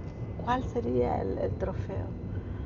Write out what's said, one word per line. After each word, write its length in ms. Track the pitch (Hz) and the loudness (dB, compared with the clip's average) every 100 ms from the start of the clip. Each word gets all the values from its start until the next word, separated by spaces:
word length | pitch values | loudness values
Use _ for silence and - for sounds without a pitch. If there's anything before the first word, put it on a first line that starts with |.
| - - - - | -6 -6 -6 -2
¿Cuál 200 | - 254 254 | 0 2 2
sería 560 | 247 233 247 240 - | 0 2 4 4 4
el, 160 | 190 - | 2 2
el 120 | - | 0
trofeo? 560 | - - 190 - 190 - - - - - - | 0 0 -2 -2 -2 -2 -4 -4 -4 -4 -4